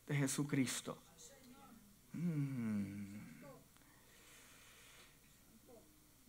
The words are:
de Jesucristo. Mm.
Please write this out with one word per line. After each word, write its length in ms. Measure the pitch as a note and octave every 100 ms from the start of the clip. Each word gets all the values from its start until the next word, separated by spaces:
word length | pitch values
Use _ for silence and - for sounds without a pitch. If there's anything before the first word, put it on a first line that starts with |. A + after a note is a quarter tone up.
| -
de 80 | C#3+
Jesucristo. 800 | C3+ - D3 C#3 C3 - - - - - - - - - - - - - - -
Mm. 760 | F3 D3+ C#3 B2+ A2+ G#2 G2 G2+ G2 G#2 F2 - - - - - - - - - - - - - - - - - - - - - - A3+ - A#3 - - - -